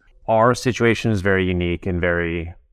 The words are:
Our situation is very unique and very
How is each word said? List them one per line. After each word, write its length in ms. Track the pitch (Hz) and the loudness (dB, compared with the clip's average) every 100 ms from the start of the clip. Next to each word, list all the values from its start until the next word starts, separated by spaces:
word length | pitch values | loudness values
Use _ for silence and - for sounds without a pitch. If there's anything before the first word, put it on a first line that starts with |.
| _ _ - | _ _ -2
Our 260 | 110 120 | 2 4
situation 560 | 120 131 107 117 110 117 | 2 -2 0 0 2 0
is 120 | 104 | 0
very 220 | 98 95 | 2 2
unique 420 | 92 90 87 85 98 | 0 0 -2 -4 -4
and 140 | 87 | -2
very 540 | 87 87 85 85 82 - _ | 0 0 -2 -4 -8 -14 _